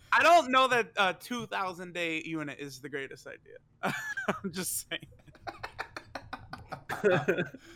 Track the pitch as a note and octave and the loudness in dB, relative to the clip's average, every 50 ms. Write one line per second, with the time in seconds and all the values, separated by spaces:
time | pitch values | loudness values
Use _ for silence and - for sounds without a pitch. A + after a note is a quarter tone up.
0 | - - - A#3 C4+ D#4 F4 E4+ D4 B3+ B3+ C4 C4 B3+ B3 A#3 A3 A3+ - G3+ | -4 0 4 6 8 8 8 8 8 6 6 6 6 6 6 2 2 2 0 2
1 | G3 F#3 F3 - - - B3 A#3+ A3 - - G3 G3 F#3 F3+ E3 F#3 F3+ E3 F3 | 2 2 2 -2 -6 -8 -6 -6 -6 -4 -4 -4 -4 -4 -6 -8 -10 -8 -6 -4
2 | E3+ E3 D#3+ D#3 - D#3+ D#3+ D#3 D3+ C#3+ C3 - C#3+ C#3+ C3 B2+ C3 D3 C3+ C#3 | -2 -2 -2 -4 -4 -6 -6 -6 -6 -6 -8 -10 -10 -12 -12 -12 -12 -8 -8 -8
3 | C3+ B2+ C3+ C3+ - C3 A#2+ - _ - G2+ - _ _ _ _ - F#3+ - - | -8 -8 -12 -16 -16 -18 -18 -18 _ -20 -20 -20 _ _ _ _ -4 -4 -4 -4
4 | - G#5+ G#5+ - - - F#3+ - - F#3+ D3 F#3 F3+ - - - - - E3 - | -6 -8 -8 -4 -4 -4 -4 -4 -6 -8 -6 -6 -6 -6 -6 -6 -6 -8 -10 -10
5 | - - - - _ - - - - - - - - - - - - - - - | -10 -14 -20 -20 _ -20 -20 -16 -14 -12 -12 -10 -12 -12 -10 -12 -12 -12 -14 -18
6 | - - - - - - - - - - - - - - - - - - - - | -14 -14 -14 -14 -12 -14 -16 -16 -14 -16 -16 -16 -14 -14 -14 -12 -10 -8 -4 0
7 | - G3+ F3+ E3 C3+ - F3 - F3 - - - - - - | 2 2 2 2 2 0 0 0 -2 -6 -8 -16 -20 -20 -20